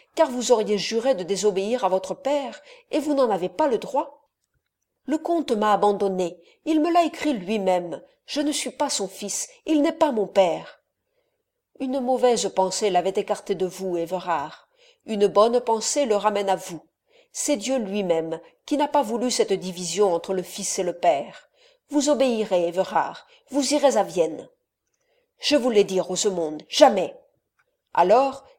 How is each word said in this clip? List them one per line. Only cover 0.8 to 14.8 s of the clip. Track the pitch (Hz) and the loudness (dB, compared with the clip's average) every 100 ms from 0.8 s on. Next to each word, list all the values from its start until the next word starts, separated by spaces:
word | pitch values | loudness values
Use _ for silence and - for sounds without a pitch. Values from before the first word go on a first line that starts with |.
| 196 226 247 | -2 -2 0
de | 208 | -2
désobéir | 175 190 208 190 196 247 | -2 0 0 0 -2 -2
à | 190 | 0
votre | 185 185 | -2 -2
père, | 180 262 285 254 214 - - _ | -6 -2 -2 -4 -12 -20 -20 _
et | 302 | -4
vous | 285 | 0
n'en | 269 247 | 0 2
avez | 190 180 | 0 -4
pas | - 311 | 0 0
le | 226 | 0
droit. » « | - 262 320 - _ _ _ _ _ _ _ _ - | -2 -4 -4 -10 _ _ _ _ _ _ _ _ -6
Le | 311 | -4
comte | 320 339 277 | 0 -2 0
m'a | 220 214 | 0 2
abandonné, | 196 208 202 196 185 175 175 _ _ | 4 2 2 0 0 -4 -6 _ _
il | - 311 | -2 2
me | 330 | 4
l'a | 339 | 4
écrit | 330 - 302 | 2 0 -4
lui-même. | 240 175 220 190 180 175 147 - _ - | -2 -2 -2 0 0 -2 -10 -16 _ -8
Je | 277 | -4
ne | 294 | -2
suis | 285 254 | -2 -6
pas | - 190 | -4 -4
son | - 190 | -2 -6
fils, | - 202 - - - - | -8 -8 -8 -8 -12 0
il | 311 | 2
n'est | 311 | 2
pas | 320 320 | 2 0
mon | 226 202 | 0 0
père. » | - 185 160 165 - _ _ _ _ _ _ _ _ _ _ | 4 4 2 -8 -20 _ _ _ _ _ _ _ _ _ _
Une | 262 269 | -4 -2
mauvaise | 247 254 247 226 196 | 0 2 4 2 0
pensée | - 190 - 214 | 0 0 0 0
l'avait | 180 175 | 2 0
écarté | 190 - 202 - | -2 -4 -6 -4
de | 185 185 | -4 -4
vous, | 180 190 175 | -4 -6 -4
Évrard. | 165 185 175 160 151 - _ _ | -4 -6 -2 -4 -4 -12 _ _